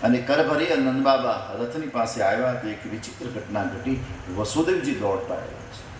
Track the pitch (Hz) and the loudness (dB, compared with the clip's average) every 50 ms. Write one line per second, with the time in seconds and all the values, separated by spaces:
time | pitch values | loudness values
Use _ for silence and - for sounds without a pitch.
0 | - 120 123 120 117 - 143 151 160 160 151 143 165 175 160 139 135 131 127 135 | 4 4 4 4 4 2 4 4 4 4 4 2 4 2 4 4 4 2 2 4
1 | 135 139 135 131 127 120 107 - - - - - - - - 160 156 135 - 123 | 6 6 6 6 4 2 0 0 -2 -6 -4 -4 -4 -4 -4 -4 -6 -4 0 0
2 | 113 104 - 120 104 95 107 117 123 127 123 120 110 107 104 98 - 98 101 113 | 0 0 0 2 2 2 4 4 2 0 0 -2 -4 -6 -6 -6 -8 -8 -8 -8
3 | - - - - - 117 - 104 - - 101 104 98 90 92 92 - 131 131 123 | -8 -10 -10 -10 -10 -8 -8 -8 -8 -4 -4 -2 -2 -2 -4 -4 -2 -2 -2 -2
4 | - - - - - - 90 101 107 110 - 151 165 175 185 - 123 143 135 101 | -4 -8 -10 -12 -10 -8 -6 -4 -4 -2 2 2 2 4 2 2 2 -2 -2 0
5 | - 98 98 95 - - 131 - - - - - - - - - - - - | 0 0 0 0 -2 -4 -6 -6 -6 -8 -10 -12 -14 -14 -14 -16 -14 -16 -16